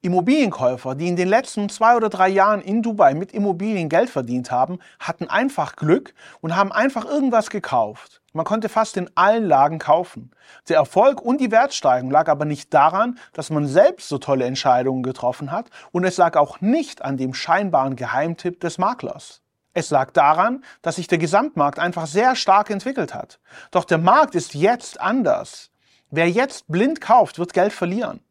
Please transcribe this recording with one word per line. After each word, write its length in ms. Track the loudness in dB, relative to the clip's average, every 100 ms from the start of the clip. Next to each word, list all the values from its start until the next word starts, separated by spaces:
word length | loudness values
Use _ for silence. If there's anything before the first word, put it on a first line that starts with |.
Immobilienkäufer, 920 | 0 0 2 2 2 0 -2 -2 -8
die 140 | -6 -4
in 80 | -2
den 120 | 2
letzten 420 | 0 0 -8 -8
zwei 260 | 0 2 4
oder 140 | 0
drei 180 | 0 2
Jahren 320 | 4 2 2
in 220 | -2 -2
Dubai 320 | -2 4 4
mit 180 | 2 -6
Immobilien 560 | -4 -4 -2 -4 -4 0
Geld 220 | 0 0
verdient 400 | -4 -4 -6 -4
haben, 280 | -2 -2 -4 _ _
hatten 300 | -10 -8 -4
einfach 460 | -2 -2 -4 -8 -4
Glück 360 | -2 -2 -2 _ -20 -12
und 120 | -6
haben 180 | -2 -2
einfach 340 | 0 -2 -2 -4
irgendwas 420 | -2 0 0 -2
gekauft. 720 | -8 -2 -2 -2 -6 -20 _ _
Man 100 | -8
konnte 240 | -4 -4 -2
fast 300 | -2 -2 -4
in 100 | -4
allen 320 | 2 2 2 2
Lagen 320 | 4 4 0
kaufen. 540 | 0 0 0 -14 -20 _ _ -20 0
Der 80 | 2
Erfolg 460 | 2 4 4 2
und 180 | -2 -2
die 100 | 2
Wertsteigerung 600 | 2 2 0 0 0 2
lag 180 | 2 2
aber 160 | 0
nicht 300 | -2 -6 0
daran, 440 | 4 4 2 -2 -4 -14
dass 160 | -14 -6
man 180 | -4 0
selbst 440 | 4 4 2 -8
so 80 | -8
tolle 260 | -2 -2
Entscheidungen 580 | 0 -2 2 2 2 -4
getroffen 480 | -6 -4 -6 -4 -8
hat, 200 | -8 -10 -20 -8
und 140 | -2
es 140 | -2 2
lag 180 | 4 4
auch 240 | 0 0
nicht 400 | 0 0 -2 -8
an 160 | -8 -4
dem 160 | -6
scheinbaren 640 | -6 -2 0 2 0 0 -4
Geheimtipp 640 | -6 -4 -4 -4 -8 -6
des 160 | -8 -2
Maklers. 640 | -4 -4 -12 -14 -18 -20 _ _ _
Es 160 | -8 0
lag 220 | 0 2
daran, 520 | 2 4 4 2 -2 -12 -10
dass 140 | -8 -8
sich 100 | -2
der 100 | -2
Gesamtmarkt 640 | 2 0 0 0 -2 0
einfach 280 | -4 -4 -4
sehr 300 | 0 0 0
stark 320 | 2 2 2
entwickelt 460 | -6 -6 -6 -6
hat. 260 | -8 -16 _ _ -20 -4
Doch 140 | -4
der 120 | 0 0
Markt 380 | 4 4 4
ist 180 | 0 -6
jetzt 480 | 0 0 0 -6 -8
anders. 680 | -4 -2 0 -2 -4 -18 -20 _ _ _ _
Wer 200 | 0 0
jetzt 360 | 0 -2 -6 -6
blind 320 | -2 -2 -2
kauft, 380 | 2 4 4 -2
wird 160 | -4
Geld 180 | 0 0
verlieren. 480 | -2 -6 -4 -6 -10 _